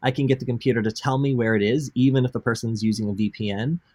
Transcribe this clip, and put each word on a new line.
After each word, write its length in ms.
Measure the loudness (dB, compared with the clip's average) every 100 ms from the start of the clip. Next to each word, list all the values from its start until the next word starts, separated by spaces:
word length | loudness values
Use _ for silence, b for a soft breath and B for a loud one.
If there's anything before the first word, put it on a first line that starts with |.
I 80 | -4
can 160 | 0 2
get 120 | 0
the 40 | 0
computer 360 | -2 0 0
to 100 | 0
tell 260 | -2 -2 0
me 160 | 0
where 220 | 2 2 2
it 80 |
is, 260 | 2 0 0 2
even 300 | 4 4 2
if 80 |
the 80 | 0
person's 420 | -2 -2 -2 -2
using 260 | 0 0 -2
a 40 |
V 160 | -2 -2
P 200 | -2 -4
N, 300 | -2 -2 -4 _